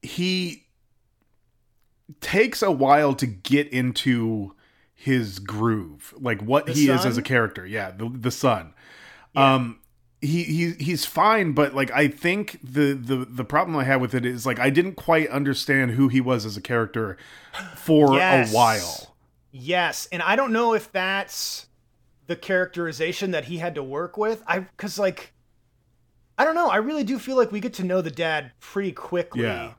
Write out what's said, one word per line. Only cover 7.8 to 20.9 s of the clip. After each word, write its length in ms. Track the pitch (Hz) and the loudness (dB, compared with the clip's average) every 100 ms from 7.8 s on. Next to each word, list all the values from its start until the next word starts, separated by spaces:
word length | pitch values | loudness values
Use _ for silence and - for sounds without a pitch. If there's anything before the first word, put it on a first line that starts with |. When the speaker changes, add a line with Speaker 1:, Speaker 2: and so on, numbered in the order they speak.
| 95 | -8
Speaker 1:
the, 180 | 92 117 | -8 -10
the 220 | 127 120 | -4 -6
son. 420 | - 135 107 80 _ - - - - _ | 0 0 0 -4 _ -20 -20 -20 -20 _
Speaker 2:
Yeah. 200 | - 139 | 4 4
Speaker 1:
Um, 260 | 131 120 113 _ _ _ _ | 4 0 -10 _ _ _ _
he, 220 | 143 165 | -2 -2
he, 280 | 170 156 170 170 | -2 -2 -2 -2
he's 220 | 143 170 | -4 -2
fine, 480 | - - 196 220 180 | -2 2 4 4 2
but, 220 | 139 143 | 2 2
like, 160 | 135 135 | 0 0
I 180 | 127 147 | 2 2
think 500 | 143 170 196 208 - | 2 -2 -2 -4 -12
the, 320 | 127 131 143 | -6 2 2
the, 220 | 139 120 135 123 | 2 -4 -4 -4
the 160 | 123 | -8
problem 320 | 120 147 180 156 | -2 0 0 -2
I 80 | |
had 160 | 131 135 | 2 2
with 140 | 127 | 2
it 100 | 127 | 0
is, 220 | 123 123 127 | -2 -4 -4
like, 120 | 117 | 0
I 120 | 131 | 2
didn't 240 | 143 185 | 2 0
quite 340 | 175 - 160 156 | -4 2 2 2
understand 600 | 135 143 135 - 135 127 | -2 -2 -2 0 2 2
who 160 | 117 139 | 2 4
he 120 | 131 | 4
was 260 | 127 123 107 | 2 -2 -2
as 100 | 101 | -10
a 40 | |
character 560 | - 120 110 113 107 95 - - - - 185 - | -4 -2 -2 -4 -6 -8 -18 -20 -16 -14 -14 -12
for 380 | - 151 147 | 4 6 8
Speaker 2:
Yes. 360 | 135 185 175 113 | 6 6 6 4
Speaker 1:
a 40 | 110 | 6
while. 580 | 117 110 85 - - _ _ _ _ | 6 4 -4 -10 -16 _ _ _ _
Speaker 2:
Yes, 560 | 131 127 180 170 - - | -16 -2 0 0 -4 -8
and 120 | 175 | -4
I 140 | 170 220 | 0 0
don't 160 | 269 | 2
know 200 | 226 233 | 2 2
if 160 | 220 220 | 0 -2